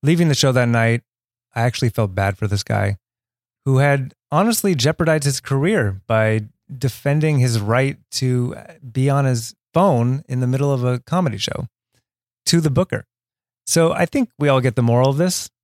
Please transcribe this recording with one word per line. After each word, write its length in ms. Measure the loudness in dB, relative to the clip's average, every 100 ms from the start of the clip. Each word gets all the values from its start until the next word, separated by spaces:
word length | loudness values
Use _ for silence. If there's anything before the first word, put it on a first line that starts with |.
Leaving 260 | 2 2 2
the 80 | 2
show 160 | 2
that 160 | 2 2
night, 360 | 2 2 0 _ _ _ _ _ -2
I 60 |
actually 280 | -2 0 -2
felt 240 | 0 -2
bad 240 | 0 -2 -2
for 100 | -2
this 160 | -4
guy 340 | -2 -2 -2 -4 _ _ _ _ _ _ -2
who 120 | 2
had 360 | 2 0 -2 _ _
honestly 440 | 0 0 0 0 0
jeopardized 480 | 0 0 0 0
his 160 | 0 -4
career 640 | -4 -2 0 0 0 -4 _
by 400 | 0 2 0 -4 _ _ -6
defending 600 | -6 -4 -2 0 2 2
his 200 | 2 0
right 380 | 0 0 0 -4 _
to 440 | -6 -2 -2 -2 -8 -18 -20 -10
be 180 | -2 0
on 160 | 2 0
his 300 | -2 -4 -18 _
phone 500 | 0 2 2 0 -2 -4
in 140 | -4
the 60 | -2
middle 240 | 0 0
of 120 | 0
a 160 | -2 -4
comedy 380 | -4 -2 -2 -4
show 300 | -6 -8 -10 _ _ _ _ _ _ _ 0
to 160 | 0
the 80 | 2
booker. 380 | 0 -2 -6 -10 _ _ _ _ _ -4
So 280 | 0 2
I 120 | 0 -2
think 240 | 0 -2 _
we 100 | 2
all 140 | 2
get 140 | 2 0
the 80 |
moral 260 | 2 4 2
of 80 | 2
this. 320 | -2 -2 -10 _